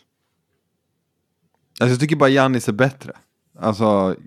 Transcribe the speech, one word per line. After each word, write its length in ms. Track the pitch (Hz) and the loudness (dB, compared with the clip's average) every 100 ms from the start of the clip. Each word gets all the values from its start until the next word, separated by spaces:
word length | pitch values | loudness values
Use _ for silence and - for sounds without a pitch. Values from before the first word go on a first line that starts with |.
| _ _ _ _ _ _ _ _ _ _ _ _ _ _ _ _ _ - | _ _ _ _ _ _ _ _ _ _ _ _ _ _ _ _ _ -2
Alltså, 120 | 123 | 0
jag 80 | 127 | 0
tycker 160 | 151 156 | -2 2
bara 120 | 135 | 2
Giannis 400 | 139 131 127 123 | 4 2 0 -4
är 40 | |
bättre. 400 | 104 131 - - - _ _ _ - | 0 -2 -2 -16 -20 _ _ _ -6
Alltså, 540 | 110 101 110 101 95 - | -4 0 0 2 0 -4